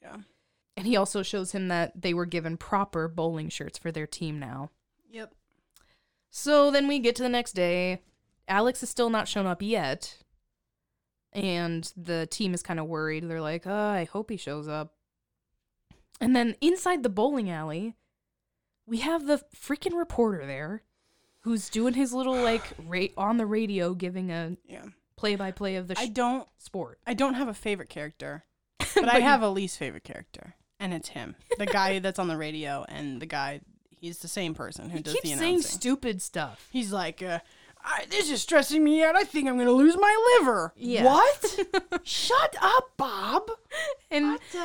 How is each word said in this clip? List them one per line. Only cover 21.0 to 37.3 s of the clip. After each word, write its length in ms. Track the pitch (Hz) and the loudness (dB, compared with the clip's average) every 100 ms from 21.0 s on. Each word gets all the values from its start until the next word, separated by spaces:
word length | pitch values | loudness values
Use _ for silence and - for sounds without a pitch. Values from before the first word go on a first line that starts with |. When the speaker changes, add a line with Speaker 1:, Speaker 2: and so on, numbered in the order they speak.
| _ _ _ _ | _ _ _ _
Speaker 2:
who's 280 | 226 226 - | -4 -4 -2
doing 240 | 220 247 | 0 0
his 200 | 247 262 | 2 0
little, 220 | 254 262 254 | 0 0 2
like, 280 | 240 226 - - | 2 0 -4 -14
Speaker 1:
<sighs> 100 | 160 | -6
Speaker 2:
ra-, 220 | 180 196 - | -2 -2 -2
on 220 | 202 233 | 0 0
the 80 | 214 | 0
radio 480 | 220 220 190 175 | 0 0 0 -2
giving 380 | 185 180 185 185 | -2 -4 -4 -4
a 260 | 165 165 180 _ | -4 -6 -10 _
Speaker 1:
Yeah. 180 | - 214 - _ - | -18 -18 -20 _ -4
Speaker 2:
play-by-play 580 | 214 202 190 185 202 185 | -2 -2 -4 -4 -4 -4
of 120 | 180 | -4
the 100 | 185 | -4
Speaker 1:
I 80 | 240 | -4
Speaker 2:
sh- 20 | |
Speaker 1:
don't, 380 | 214 240 254 - _ | -2 0 -2 -6 _
Speaker 2:
sport. 420 | - 190 120 - 226 | -12 -10 -10 -10 -8
Speaker 1:
I 80 | |
don't 220 | 233 269 254 | 0 0 0
have 120 | 247 | -4
a 60 | |
favorite 360 | 208 214 196 - | -4 -4 -4 -6
character, 560 | - 151 - 139 147 - _ | -12 -12 -12 -12 -12 -16 _
Speaker 2:
<laughs> 180 | _ - | _ -10
Speaker 1:
but 180 | - 403 | 0 2
I 40 | |
Speaker 2:
But 140 | 240 247 | 6 6
you 40 | |
Speaker 1:
have 220 | 262 277 | 6 6
a 60 | 214 | 4
least 280 | 196 190 - | 0 -4 -6
favorite 260 | 139 76 | -8 -10
character, 520 | - - - - 180 - _ _ | -14 -16 -16 -20 -20 -20 _ _
and 140 | 196 | -6
it's 160 | 165 - | -6 -8
him. 260 | 139 110 - _ 453 | -12 -12 -14 _ -4
The 100 | 202 | 0
guy 320 | 202 196 190 | 2 2 0
Speaker 2:
<laughs> 0 | |
Speaker 1:
that's 200 | 185 185 | -2 -2
on 80 | 180 | -4
the 100 | 160 | -4
radio 480 | 151 156 147 139 - | -6 -6 -6 -8 -8
and 320 | 143 147 127 | -10 -8 -8
the 40 | 160 | -8
guy, 340 | 147 139 143 - _ _ | -6 -6 -8 -16 _ _
he's 260 | _ 170 170 | _ -16 -14
the 100 | 170 | -10
same 280 | - 175 156 | -6 -6 -6
person 340 | 120 - - | -10 -12 -10
who 80 | 165 | -10
Speaker 2:
He 60 | |
Speaker 1:
does 100 | - | -6
the 80 | 480 | -4
Speaker 2:
keeps 160 | 339 285 | -4 -2
saying 140 | 330 359 | 0 2
Speaker 1:
announcing. 220 | - - | 0 -4
Speaker 2:
stupid 420 | 247 277 247 185 | -2 -2 -2 -6
stuff. 460 | - 175 139 - - | -6 -6 -8 -10 -8
Speaker 1:
He's 200 | 254 208 | -4 -4
like, 300 | 196 170 - | -4 -6 -8
uh, 180 | 185 | -6